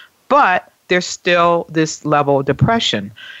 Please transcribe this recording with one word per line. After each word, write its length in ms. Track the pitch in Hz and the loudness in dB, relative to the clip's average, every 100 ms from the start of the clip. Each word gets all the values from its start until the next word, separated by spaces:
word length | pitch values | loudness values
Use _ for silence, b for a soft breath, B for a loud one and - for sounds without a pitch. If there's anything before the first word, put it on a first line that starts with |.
| B _ - | B _ 0
But 420 | 277 220 180 - _ - | 2 2 0 -4 _ -2
there's 180 | 180 - | -2 -2
still 640 | - 180 175 170 170 - | -6 0 2 2 2 -2
this 340 | 160 156 - 151 | -2 -2 -4 -2
level 340 | 147 143 139 | 0 2 0
of 80 | 139 | 0
depression. 640 | 135 - 226 - 107 101 - B B | 0 2 0 -2 -4 -8 -14 B B